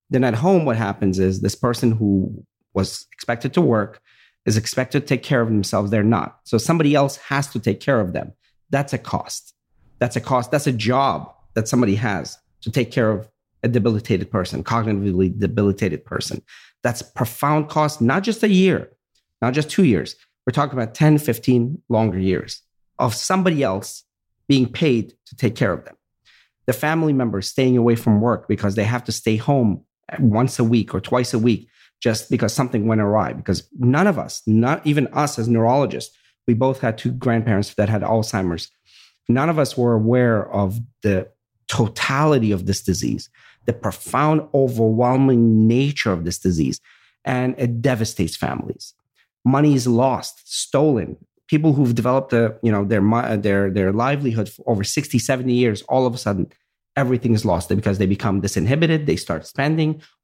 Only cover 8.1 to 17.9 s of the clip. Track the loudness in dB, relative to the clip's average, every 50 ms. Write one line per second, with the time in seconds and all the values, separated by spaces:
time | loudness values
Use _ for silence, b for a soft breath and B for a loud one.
8.1 | -4 -8 -10 -10 -14 _ _ _ _ _ _ _ -4 -2 -2 -4 -6 -8 -6 -6
9.1 | -8 -8 -6 -10 -14 -14 -16 -20 _ _ _ _ _ _ _ _ _ _ -4 -4
10.1 | -4 -6 -4 -2 -2 -2 0 -2 -4 -2 -2 -2 -2 -2 -2 0 0 2 0 0
11.1 | -2 -4 -8 -12 -18 _ -20 _ -6 -4 -2 0 0 2 2 2 0 0 -2 -2
12.1 | -4 -4 -8 -10 -16 -20 _ _ _ _ -12 -4 -4 -2 -4 -2 -2 0 0 0
13.1 | 0 -2 -6 -12 _ _ _ _ _ _ -4 -2 0 0 0 0 0 -2 -2 -2
14.1 | -2 -2 -2 -4 -4 -4 -4 -4 -6 -8 -6 -4 -2 -2 0 -2 -2 -2 -2 -2
15.1 | -2 -2 -2 -4 -2 -2 -4 -2 0 0 0 0 0 0 -2 -4 -4 -6 -10 -8
16.1 | -8 -8 -6 -8 -10 -12 -12 b b b b b b _ -4 -4 -4 -6 -10 -12
17.1 | _ -6 -6 -6 -4 -4 -2 0 0 0 -2 -2 -2 -2 0 0